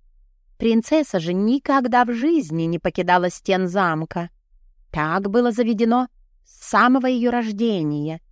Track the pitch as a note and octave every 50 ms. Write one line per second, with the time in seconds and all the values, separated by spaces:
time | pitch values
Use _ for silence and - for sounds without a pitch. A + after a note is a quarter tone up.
0 | _ _ _ _ _ _ _ _ _ _ _ - - A3+ A3+ A3+ A3 - D4+ D#4+
1 | D4 - - F#3 D#3+ E3+ F3+ F#3 G3+ A3 C4 C#4+ - - C4+ C4+ B3 B3+ A#3+ B3
2 | B3 A#3 A#3+ A3+ B3+ D#4+ E4+ D#4 G3+ D3 D#3 E3 E3 E3 E3+ E3 - F3+ - -
3 | F3+ F3 F3+ F3+ F3+ F3+ - - - - F#3+ F#3 F#3 F3 F3 G3+ F#3+ E3+ D#3+ D#3
4 | D#3+ - - F3 E3+ F3 _ _ _ _ _ _ _ _ _ _ _ _ - D#3
5 | D3+ D#3 E3 F#3+ G3 G3+ G3 A#3+ B3 A#3+ G#3+ A3+ A#3+ A3 A#3 G3+ A#3 A3+ A#3 B3
6 | B3+ - _ _ _ _ _ _ _ _ - - - - - G3+ A3 B3 B3+ C4+
7 | B3 B3+ C4 A#3+ A#3 A#3+ A#3 A#3+ A3+ A3 G#3 G3 A#3 A#3 G#3 F3+ D#3 D3+ D3 D3
8 | D3 D#3 D#3+ E3 _ _